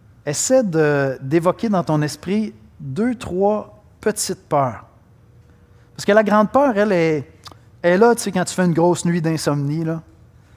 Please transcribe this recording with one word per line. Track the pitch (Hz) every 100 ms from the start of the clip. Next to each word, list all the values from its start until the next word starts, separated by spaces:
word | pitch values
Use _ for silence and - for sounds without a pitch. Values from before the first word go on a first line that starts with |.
| _ _ 147
essaie | 147 - 262
de, | 208 160 151 143 139 123
d'évoquer | 135 170 175 - 233
dans | 190
ton | - 151
esprit | 147 - 175 214 214 - - -
deux, | 143 135 240 233
trois | - 180 202 214 - - _ _
petites | 214 208 - 180 -
peurs. | 147 131 101 - _ _ _ _ - - _ _ - _ -
Parce | -
que |
la | 208
grande | 214 214 214
peur, | 269 285 202
elle | 208
est, | 180 160 151 135 - - - - -
elle | 175
est | 185
là, | 233 233
tu |
sais, | 208
quand | 185 170
tu |
fais | - 180
une |
grosse | 160 175 170
nuit | 175 170
d'insomnie, | 165 156 160 143 139 156
là. | 160 160 - - - - _